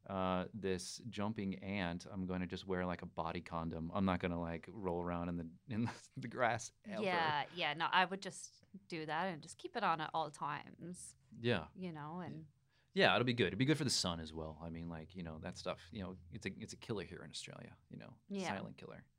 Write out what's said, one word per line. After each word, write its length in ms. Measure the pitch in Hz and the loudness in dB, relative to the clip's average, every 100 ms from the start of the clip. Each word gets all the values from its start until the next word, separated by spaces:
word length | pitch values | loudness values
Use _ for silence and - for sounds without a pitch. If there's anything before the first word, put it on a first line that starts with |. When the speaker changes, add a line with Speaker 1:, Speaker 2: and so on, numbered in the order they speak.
| - | -2
Speaker 1:
uh, 360 | 95 92 92 90 | 2 4 4 0
this 460 | 110 95 90 - - 127 | -2 0 0 -2 -8 -8
jumping 480 | 101 104 110 98 92 | -2 -2 0 -2 -2
ant, 420 | 98 101 87 87 - | -2 0 0 -2 -6
I'm 140 | 101 92 | -4 0
gonna 200 | 92 87 | 0 0
just 200 | 92 95 | -4 0
wear, 200 | 90 90 | 0 2
like, 160 | 87 | -2
a 40 | 92 | -4
body 340 | - 82 85 | -4 -2 -2
condom. 500 | - 85 82 82 82 | -4 -2 -2 -2 -2
I'm 100 | 92 | 4
not 160 | 95 90 | 4 4
gonna, 200 | 90 85 | 2 0
like, 280 | 85 82 - | -2 -4 -6
roll 280 | 107 95 85 | -4 -2 0
around 260 | 87 87 87 | 0 0 0
in 80 | 87 | -2
the, 100 | 82 - - | -4 -10 -4
in 220 | 110 120 - | 0 0 -2
<laughs> 140 | - - | -12 -10
the 120 | 120 | -8
grass 440 | 117 120 117 - _ 214 | 2 2 2 -4 _ -6
ever. 120 | 196 | -2
Speaker 2:
Yeah, 420 | 196 175 160 147 131 175 | 2 4 4 2 -2 0
yeah. 180 | 156 | 0
No, 120 | 147 165 | 2 4
I 120 | 180 | 6
would 160 | 180 196 | 6 2
just 300 | 190 - - - _ 190 - | -6 -8 -14 -18 _ -20 -6
do 180 | 160 156 | -4 0
that 200 | 151 190 | 0 0
and 160 | 160 | -2
just 160 | 160 - | -8 -12
keep 180 | 359 240 | -6 0
it 60 | |
on 160 | 196 160 | 2 2
at 100 | 156 | 2
all 160 | 160 156 | 0 0
times. 840 | - 147 147 - - 170 180 - - _ - | -2 -4 -4 -6 -10 -10 -10 -14 -18 _ 0
Speaker 1:
Yeah. 240 | 120 104 78 - | 4 4 0 -8
Speaker 2:
You 160 | 185 | -8
know, 280 | 156 147 175 | -6 -6 -6
and 200 | 156 151 160 _ _ _ _ | -6 -8 -14 _ _ _ _
Speaker 1:
Yeah, 200 | 190 139 | 8 10
it'll 100 | 98 | 10
be 80 | 123 | 8
good. 140 | 117 90 | 6 4
It'll 100 | 98 | 6
be 60 | |
good 140 | 135 156 | 4 6
for 60 | |
the 60 | 135 | 4
sun 300 | - 92 85 | 4 2 0
as 120 | 80 | -4
well. 260 | 80 80 78 | -6 -6 -6
I 60 | 82 | -8
mean, 180 | 82 85 | -6 -6
like, 260 | 82 80 | -6 -8
you 80 | 92 | -8
know, 160 | 82 80 | -8 -6
that 160 | 90 90 | -8 -6
stuff, 220 | 92 85 - | -4 -6 -8
you 120 | 113 | -6
know, 140 | 90 92 - | -6 -8 -12
it's 140 | - 123 | -6 -6
a, 40 | - | -6
it's 140 | 107 | -10
a 40 | - | -10
killer 280 | - 104 | -4 -4
here 180 | 82 87 | -4 -8
in 60 | 73 | -10
Australia, 440 | - - - - - _ | -10 -10 -12 -14 -18 _
you 80 | - | -14
know, 140 | 53 - _ | -14 -18 _
Speaker 2:
Yeah. 200 | 196 175 190 | -4 -2 -4
Speaker 1:
silent 200 | - - | -6 -10
killer. 260 | - - - | -14 -14 -18